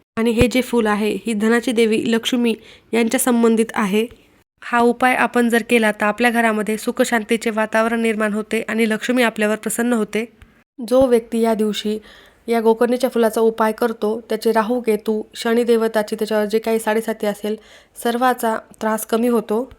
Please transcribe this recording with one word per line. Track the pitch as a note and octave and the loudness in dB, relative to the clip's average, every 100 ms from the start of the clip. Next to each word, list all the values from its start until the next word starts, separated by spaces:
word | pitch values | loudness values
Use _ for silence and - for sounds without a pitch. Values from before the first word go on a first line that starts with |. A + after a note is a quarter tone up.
| _ - | _ -4
आणि | A3+ | -2
हे | A3+ A#3+ | 2 2
जे | B3+ | 2
फूल | B3 A#3+ G#3+ | 0 0 0
आहे, | G#3 G#3 G3 A3+ | 0 -2 -4 -4
ही | |
धनाची | G#3+ A3 A#3 A#3 | -2 2 0 0
देवी | A3+ A3+ A3 - | 2 2 2 0
लक्ष्मी | A3+ A3+ B3 A#3 A3 - - _ | -2 0 0 0 -2 -8 -20 _
यांच्या | A3 A#3 B3+ | 0 0 0
संबंधित | B3+ A#3 A#3 A3+ A3+ | 2 2 4 4 0
आहे. | - G#3 G#3 A#3 - _ _ _ _ | -2 -2 0 -2 -8 _ _ _ _
हा | - A#3+ | -4 2
उपाय | A#3+ A#3+ B3+ B3+ | 2 2 0 2
आपण | A#3+ A#3+ A#3+ | 0 0 2
जर | A3+ A3+ | 0 2
केला, | A#3+ G#3+ | 2 2
तर | G#3 G#3 | 0 -2
आपल्या | G#3 A#3+ | 0 0
घरामध्ये | A#3 A3+ G#3+ G#3 A3 | 2 0 0 -2 -4
सुखशांतीचे | - A#3 B3 A#3 G#3+ A#3 A#3 | -4 -2 0 0 -2 -2 -2
वातावरण | A3 G#3+ A3 A3+ A#3 | -2 -2 0 0 0
निर्माण | A3+ G#3+ G#3+ | 0 0 -2
होते | G#3 G#3+ A3+ A3 | -2 -4 -6 -4
आणि | A3 A3+ | -2 0
लक्ष्मी | G#3+ - B3 | 0 0 2
आपल्यावर | A#3+ A3 G#3 G#3+ | 2 0 -2 -2
प्रसन्न | G#3+ - A#3+ | -4 -4 -2
होते. | A#3+ G#3+ G#3 A#3+ _ - _ _ - | 0 -2 -4 -8 _ -20 _ _ -16
जो | A3 B3+ C4 | 0 2 4
व्यक्ती | A#3+ A3+ A3+ | 4 2 0
या | A3+ | 0
दिवशी | G#3+ G#3+ G3+ G#3+ G#3+ - - - _ - | 2 0 -2 -4 -6 -8 -20 -20 _ -4
या | A#3 | 0
गोकर्णीच्या | A3+ A3+ A#3+ B3 B3 | 2 2 2 2 0
फुलाचा | A#3 A3+ A3+ | 2 2 2
उपाय | A3+ A3 A3 | 0 2 -2
करतो, | A3 B3 A3 G#3 A3+ - | 0 -2 -2 -4 -4 -4
त्याचे | A3 A3+ | -2 0
राहू, | A3 G#3+ B3 | 0 0 -2
केतू, | A#3 G#3+ A3+ G#3+ - - | 0 -2 0 -4 -4 -8
शनिदेवताची | A#3 A3+ A#3 A#3 A3+ A3 G#3+ G#3+ | -2 0 2 2 2 -2 -2 -4
त्याच्यावर | G#3+ G#3+ G#3 | -2 -2 0
जे | A3 | -2
काही | A3+ A3+ | 0 -2
साडेसाती | A3+ A3 A3 A3 G#3 | 0 -2 -2 -4 -4
असेल, | G3+ G#3+ G#3+ - - _ - | -4 -6 -8 -10 -20 _ -6
सर्वाचा | A#3+ A#3+ B3+ B3 A3+ A3 - - | -4 0 0 0 -2 -4 -8 -8
त्रास | A3 G#3+ - | -4 -4 -2
कमी | A3+ A#3+ | 0 2
होतो. | A#3 A3 G#3+ C4 | 0 0 -4 -4